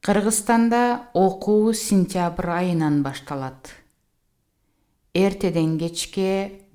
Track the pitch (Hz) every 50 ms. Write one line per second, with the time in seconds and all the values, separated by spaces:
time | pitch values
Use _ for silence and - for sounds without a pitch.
0 | - - 208 202 196 220 220 214 - - 233 226 233 233 233 240 240 240 240 240
1 | - - - 170 190 185 185 - - - 208 214 214 220 226 220 - - 208 190
2 | 180 180 - 185 175 170 170 175 175 170 175 175 180 185 175 165 160 151 147 147
3 | 139 135 135 - - - 147 139 135 131 131 135 _ - - - _ _ _ _
4 | _ _ _ _ _ _ _ _ _ _ _ _ _ _ _ _ _ _ _ _
5 | _ _ _ 175 190 196 196 196 - 190 160 165 160 160 160 156 165 165 165 -
6 | - - - - 190 190 190 196 196 196 - - - _